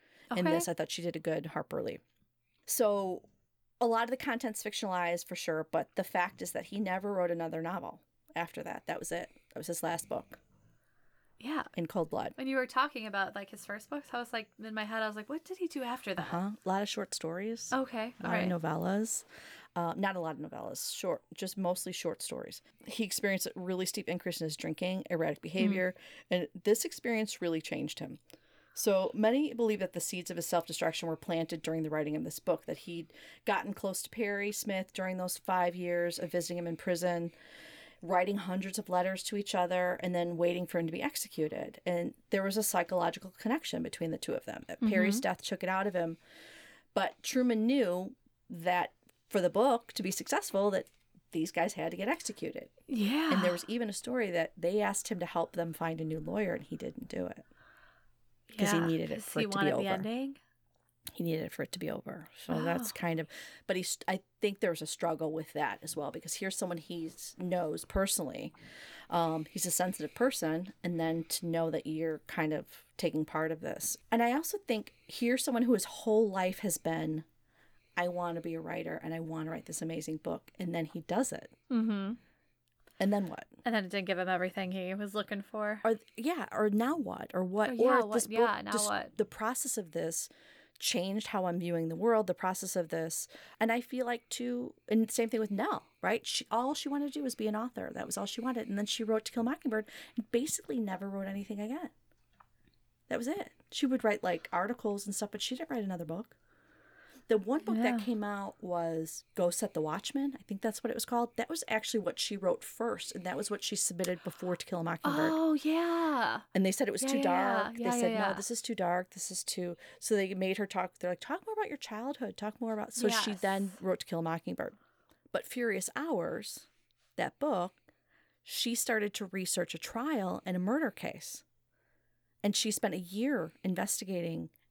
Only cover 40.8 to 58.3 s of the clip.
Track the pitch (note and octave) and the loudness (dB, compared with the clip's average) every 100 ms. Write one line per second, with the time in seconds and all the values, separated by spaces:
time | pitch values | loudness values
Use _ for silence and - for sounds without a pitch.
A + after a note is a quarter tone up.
40.8 | E3 - - - - - D3+ - - - | 0 0 -2 -4 -4 -2 -2 -2 -6 -4
41.8 | - F3 E3+ - _ G3 G3 G3+ G#3 F#3 | -2 0 -2 -6 _ 0 2 2 2 2
42.8 | F3 F3+ E3+ - F#3 - G#3+ D4+ - E3+ | 2 2 2 0 -10 -4 0 0 0 -4
43.8 | - - E3 - - - - - - - | -4 -2 -2 -2 -2 -4 -4 -10 -10 0
44.8 | A3 G#3 G3+ G#3+ F#3+ F3+ - G3 F#3 F#3+ | 4 6 6 4 0 -2 -4 -2 0 0
45.8 | G3 F3+ E3 E3 - - - - - - | 2 0 -2 -4 -14 -20 -20 -20 -20 -20
46.8 | _ - F#3+ - - C4 B3+ A3 A3 C#4 | _ 0 0 -2 -2 2 4 4 6 6
47.8 | G3+ F3+ F#3+ - _ _ - E3+ E3+ F3+ | 4 2 -4 -10 _ _ -12 -2 2 2
48.8 | - - _ _ _ G#3 F3 G3 C4 A#3 | 0 -6 _ _ _ 2 4 6 6 4
49.8 | - - F#3+ - - D4 - G3 G#3 G3 | 0 -4 -2 -2 0 0 2 2 4 2
50.8 | - _ _ _ _ E3+ D#3 F3 F3+ - | -2 _ _ _ _ -2 0 2 0 0
51.8 | D#3+ F3 G3+ E4 - - D3+ - - _ | -4 -2 -2 -2 -4 -6 -6 -8 -12 _
52.8 | - B3 G#3 C#4+ D#4+ G3 F3+ F3 - A#3 | -4 2 4 4 4 4 4 2 -2 -2
53.8 | A3+ G3 - B3+ G3+ E3+ D#3+ - E3+ G#3 | -2 -4 -2 0 2 2 0 0 2 4
54.8 | G3+ G3 - F3 F3 E3+ E3 F3 E3 D#3+ | 2 0 -2 -2 0 0 0 0 -2 -2
55.8 | E3 D#3+ D#3+ D#3 D#3 G3+ F#3+ - - - | -2 0 -2 -2 -2 0 0 -2 -4 -8
56.8 | - - - - F2+ - - - - - | -6 -8 -6 -4 -4 -6 -16 -20 -20 -20
57.8 | - _ - _ _ | -20 _ -20 _ _